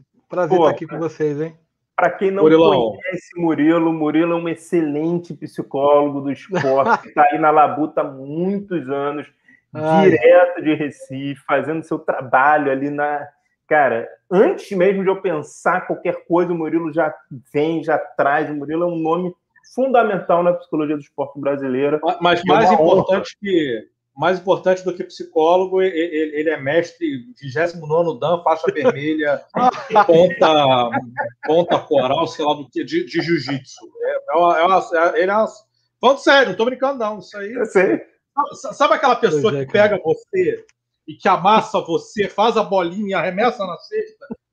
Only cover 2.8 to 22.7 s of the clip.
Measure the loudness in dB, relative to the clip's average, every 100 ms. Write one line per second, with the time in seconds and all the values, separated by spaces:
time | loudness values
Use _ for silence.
2.8 | 0 -4 -10 -10 -12 -4 -2 2 2 2
3.8 | 2 0 0 0 0 -2 -4 -8 -4 -2
4.8 | 0 -2 -2 -4 -6 -14 -12 -12 -8 -2
5.8 | 4 4 2 -2 -6 -8 -6 -2 0 2
6.8 | 2 0 0 2 2 4 4 4 4 2
7.8 | -4 -4 -4 -8 -10 -6 -4 -4 -6 -8
8.8 | -4 -4 -4 -6 -12 _ _ _ _ -6
9.8 | 2 6 6 6 6 6 6 2 -2 -2
10.8 | -4 -8 -14 -10 -10 -10 -4 -2 -2 -6
11.8 | -6 -6 -4 -6 0 2 4 4 2 -2
12.8 | -4 -4 -4 -4 -10 _ _ _ _ 2
13.8 | 2 0 -6 -14 _ 2 2 0 -6 0
14.8 | 0 0 -2 -2 -4 -6 -8 -6 -2 -2
15.8 | -2 -6 -6 -8 -2 -2 0 -4 -4 -4
16.8 | -4 -2 -4 -6 _ -20 -8 -4 -2 -2
17.8 | -2 -2 -2 -2 0 0 -2 -6 -6 -4
18.8 | -4 -2 -2 -2 -4 -10 _ _ _ -4
19.8 | 0 2 2 -2 0 2 2 0 -4 -4
20.8 | -2 -4 -8 -10 -10 -6 -4 -4 -2 -2
21.8 | 0 0 -2 0 2 2 2 4 4